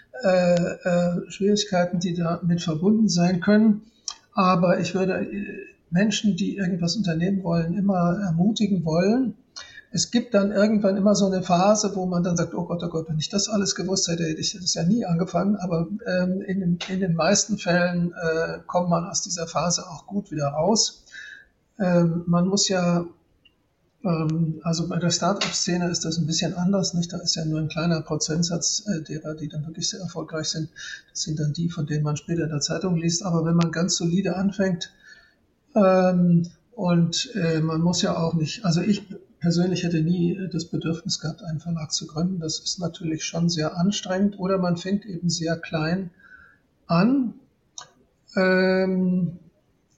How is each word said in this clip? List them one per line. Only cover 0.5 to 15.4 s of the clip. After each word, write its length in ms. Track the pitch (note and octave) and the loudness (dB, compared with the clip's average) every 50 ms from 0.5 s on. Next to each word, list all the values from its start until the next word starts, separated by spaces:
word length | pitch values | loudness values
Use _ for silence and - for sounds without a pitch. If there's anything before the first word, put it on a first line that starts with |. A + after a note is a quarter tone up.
| F3 | 4
äh, 720 | F3 F3 - - - - F#3 F3 F3 F3 F3 F3 F#3 - - | 4 2 0 -2 -4 -2 0 2 2 2 0 0 -2 -6 -8
Schwierigkeiten, 720 | - - F#3+ G3+ G#3 G#3 - - F#3+ F3 F3+ F3+ - F3 | -6 -2 2 2 2 2 0 0 0 0 2 2 0 -2
die 140 | E3+ F3+ E3+ | -2 -2 -2
damit 480 | F3 E3+ E3 E3+ E3+ - E3+ E3+ - | 0 0 -2 -2 -2 0 0 0 0
verbunden 480 | - E3+ D#3 D3+ F3 G3+ A3 A3 A3 F#3+ | 0 -2 -2 2 2 4 4 4 4 4
sein 320 | E3 F3 F3 F3+ F#3 F3 | 4 4 4 4 2 2
können. 400 | E3+ G3+ G#3 G#3+ A3 A3+ G#3 G#3+ - - _ _ _ - - - _ _ _ | 4 4 6 6 6 6 4 2 -2 -12 _ _ _ -14 -14 -14 _ _ _
Aber 460 | G#3+ F#3+ F#3 F#3 E3+ F#3 F3 F3+ - | 2 2 4 4 4 4 4 4 2
ich 160 | E3+ - - | 0 -2 -2
würde, 200 | F#3 F#3+ F#3 F#3 | 0 0 0 0
äh, 500 | F3+ G3 - - G3 G3+ - - - - - _ _ _ _ | -2 -4 -4 -6 -8 -8 -8 -10 -14 -14 -18 _ _ _ _
Menschen, 480 | E3 F3+ G#3 A3+ G3+ - - G#3 F3+ | 2 2 4 4 2 2 0 0 0
die 180 | F3 G3 F#3 - | 2 -2 -2 -2
irgendwas 400 | G3 F#3+ F3 G3 E3+ E3+ F3 F#3 | -2 -2 -2 0 0 0 -2 0
unternehmen 480 | A3+ F3 E3+ D#3+ D#3+ F3 G3 G3 F#3+ F#3 | 0 0 0 0 2 2 2 0 0 0
wollen, 300 | E3+ E3+ E3+ E3 E3 F#3 | 0 0 0 0 0 0
immer 440 | G#3 F#3+ G3 F#3+ F3+ F3 F3 F3+ G#3 G#3 | 0 2 2 2 2 2 2 2 0 0
ermutigen 640 | F3+ D#3+ E3 F3+ G#3+ A3 - G#3+ F#3 G3 F3 D3+ | 0 2 2 2 2 2 2 2 2 2 0 0
wollen. 480 | E3 D#3 E3+ F3+ G3+ A3+ C4 C4 G#3+ - - _ _ _ - - - - - - _ | 0 2 2 4 4 4 2 0 -2 -4 -8 _ _ _ -20 -20 -20 -20 -20 -20 _
Es 180 | - E3+ - - | -4 -4 -4 0
gibt 240 | - A#3+ A#3 - - | 0 -2 0 2 2
dann 180 | G3+ G3 G3+ | 2 2 4
irgendwann 440 | G#3 G3 G#3 A3 A3 G3+ G3+ F#3+ G3 | 2 2 4 4 4 4 4 2 2
immer 180 | G3+ F#3 G#3+ G3+ | 4 4 4 4
so 140 | E3+ G3+ | 4 4
eine 160 | F#3+ F#3 F#3 F3 | 2 2 0 2
Phase, 480 | - F3+ E3+ F#3 G3+ G#3+ G#3 G#3+ G3 F#3 | 2 2 4 6 4 4 4 2 -2 -2
wo 100 | F#3+ F#3 | -2 -2
man 180 | F#3 F3+ F3 F3 | 0 0 0 2
dann 140 | F#3 E3+ | 2 0
sagt, 180 | F3 E3 - - | 0 -2 -2 -2
„Oh 80 | - F3 | -6 -4
Gott, 180 | - F3 F3 | -4 -4 -6
oh 60 | F3 | -4
Gott, 220 | E3+ - D#3+ D#3+ - | -4 -4 -6 -4 -4
wenn 100 | D#3 D#3 | -4 -4
ich 100 | - - | -4 -2
das 200 | - G3+ - - | -2 -2 -2 0
alles 260 | A3 G3+ G3 - - | 0 0 0 0 -2
gewusst 320 | - F3 F#3+ F#3+ - - | -4 -2 -2 0 0 0
hätte, 160 | F3 E3+ E3+ E3+ | -2 -2 -2 -2
hätte 160 | D#3 D#3 - | -2 -2 -4
ich 140 | F3 - - | -4 -6 -6
das 200 | - F#3 - - | -4 -4 -4 -2
ja 100 | E3+ E3 | 0 2
nie 220 | F3 A3 A#3+ G3+ | 2 2 2 2
angefangen.“ 520 | F3+ E3 E3 F3 - - E3+ | 0 0 0 0 0 0 0